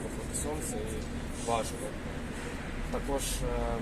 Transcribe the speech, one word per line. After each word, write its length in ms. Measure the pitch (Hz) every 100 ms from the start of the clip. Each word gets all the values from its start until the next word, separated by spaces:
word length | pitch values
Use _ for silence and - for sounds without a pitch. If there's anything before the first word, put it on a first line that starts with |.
виходить 380 | 127 - - -
сонце 320 | 147 151 - - 107
і 40 | 120 - - - - 113
важко. 360 | 117 107 - - - - - - - - - - - - 123
Також, 260 | 139 139
е, 240 | - - 127 120 117 117